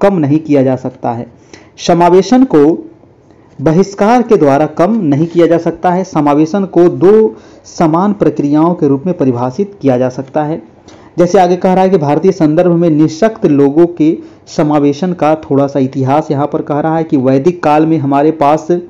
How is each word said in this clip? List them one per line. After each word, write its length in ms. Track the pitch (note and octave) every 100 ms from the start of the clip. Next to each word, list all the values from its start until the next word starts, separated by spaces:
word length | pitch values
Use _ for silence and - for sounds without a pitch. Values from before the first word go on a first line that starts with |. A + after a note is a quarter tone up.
कम 160 | G3 F#3+
नहीं 220 | C#3 D#3
किया 240 | D#3 C#3+
जा 120 | C3 B2+
सकता 360 | C3 - B2
है। 160 | A#2 - - _ - - - -
समावेशन 560 | E3+ F3 F#3 G3 B3+
को 460 | C4 D#3 C#3+ - - - _ _ _ _ _ -
बहिष्कार 600 | C#3+ D#3+ G3 - G#3 B3
के 160 | A#3+ G3
द्वारा 280 | D3 C#3 D3+
कम 340 | D#3 F3+ A3+
नहीं 240 | D#3+ C#3+ E3
किया 200 | F3 D#3+
जा 100 | E3
सकता 340 | E3+ E3 F3+
है। 120 | F3
समावेशन 600 | F#3 D#3+ D3 C#3+ D#3 G3+ F#3+
को 240 | E3+ F3
दो 460 | C3+ E3+ G#3+ A3 - - - -
समान 480 | - E3 E3 G3+
प्रक्रियाओं 600 | G3+ D#3+ C#3+ D3 D3+ E3
के 140 | F3 D3
रूप 160 | C#3 F3+
में 120 | -
परिभाषित 600 | C3+ A#2+ B2+ C3+ G3+ -
किया 160 | C3+ B2+
जा 120 | B2+
सकता 340 | C3 C3+ D#3
है। 180 | D3+ E3 - - - - - -
जैसे 220 | F3 G3
आगे 160 | F3 F3+
कह 180 | F#3+
रहा 100 | F#3
है 60 | F#3
कि 80 | F#3
भारतीय 340 | C#3+ D#3 F#3
संदर्भ 400 | F3+ D3+ D#3 F3
में 180 | E3+ E3+
निःशक्त 560 | D3+ D#3 - A3 A3 F#3+
लोगों 400 | C#3 C#3+ D3 F3
के 320 | - D3+ E3+ - - -
समावेशन 640 | - D3+ D3+ C#3+ C#3 F#3
का 220 | F3 D3 D#3
थोड़ा 320 | - C#3 C#3
सा 120 | C#3
इतिहास 520 | C3 C3+ B2+ D3 D#3
यहाँ 160 | C#3 D3
पर 140 | D#3
कह 180 | D#3 C#3+
रहा 180 | D#3 D#3+
है 60 |
कि 140 | D#3+ C#3+
वैदिक 460 | B2+ C3+ D#3 F3
काल 220 | D3+ D3+ D#3+
में 120 | D#3+
हमारे 340 | C3+ C#3 D3+
पास 360 | D#3+ C#3+ D#3 D#3+ F3 F3